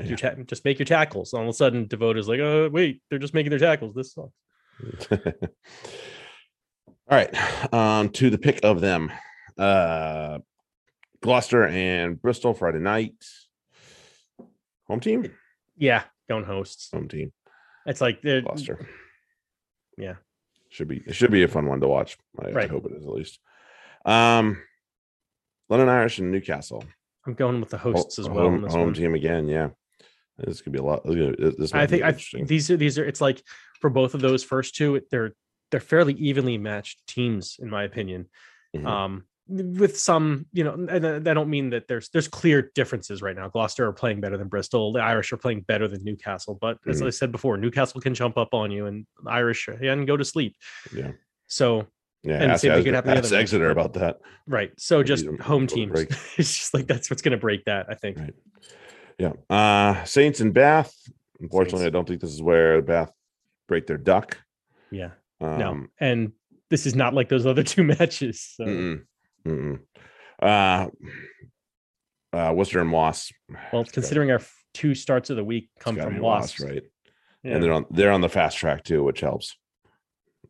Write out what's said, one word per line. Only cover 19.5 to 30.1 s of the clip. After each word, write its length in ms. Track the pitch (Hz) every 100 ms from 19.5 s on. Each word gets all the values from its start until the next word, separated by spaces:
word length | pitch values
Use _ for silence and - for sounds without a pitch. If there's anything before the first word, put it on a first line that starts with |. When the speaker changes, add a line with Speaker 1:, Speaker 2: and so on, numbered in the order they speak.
| _ _ _ _ -
Speaker 1:
Yeah. 160 | 95 92 _ _ _ _ _
Speaker 2:
Should 180 | - 78
be, 140 | 67 -
it 80 |
should 160 | 76 120
be 120 | 104
a 60 | 87
fun 180 | 80 73
one 140 | 69
to 80 | 69
watch. 280 | 67 - - _ -
I, 60 | -
I 40 |
Speaker 1:
Right. 180 | 127 101
Speaker 2:
hope 160 | 71 -
it 60 |
is 120 | 76
at 80 | 73
least. 260 | 50 80 - _ _ _ - - - -
Um, 560 | 113 117 117 107 95 - _ _ _ _ _ _ _ _ _ -
London 180 | 113 131
Irish 300 | 123 117 -
and 120 | 92
Newcastle. 540 | 95 - 71 - 55 - _ _ _ -
Speaker 1:
I'm 80 |
going 260 | 117 127 123
with 100 | 110
the 80 | -
hosts 380 | 123 90 - -
Speaker 2:
Ho-, 60 |
Speaker 1:
as 60 | 98
well 160 | 98
Speaker 2:
home, 100 | 90 87
Speaker 1:
on 60 |
this 100 | -
Speaker 2:
home 100 | 82 85
Speaker 1:
one. 80 |
Speaker 2:
team 200 | 80 85
again, 340 | 80 78 85 76
yeah. 200 | 78 76 - _ _ _